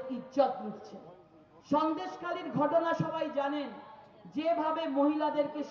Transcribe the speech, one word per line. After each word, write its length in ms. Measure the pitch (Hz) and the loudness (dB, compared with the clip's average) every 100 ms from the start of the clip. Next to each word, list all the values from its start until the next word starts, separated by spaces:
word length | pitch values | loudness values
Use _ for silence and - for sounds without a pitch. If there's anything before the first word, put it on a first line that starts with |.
| 262 247 | 2 -6
ইজ্জত 360 | - 277 262 - | -4 4 4 4
লুটছে। 340 | 214 - - - - - - - - - - | -8 -10 -12 -16 -18 -20 -20 -20 -20 -14 0
সন্দেশখালীর 760 | 294 311 311 - - 349 349 320 247 | 2 4 0 -4 -6 -6 -6 -4 0
ঘটনা 320 | 294 330 330 311 | 4 4 2 0
সবাই 240 | 320 320 320 277 | 0 0 -2 0
জানেন, 320 | 277 294 262 208 - - - - - 254 | 0 -2 -4 -8 -16 -18 -20 -20 -12 -4
যেভাবে 460 | 320 339 311 311 285 269 | 0 2 2 0 0 4
মহিলাদেরকে 640 | 285 302 302 294 294 294 285 | 4 4 2 2 0 -2 -4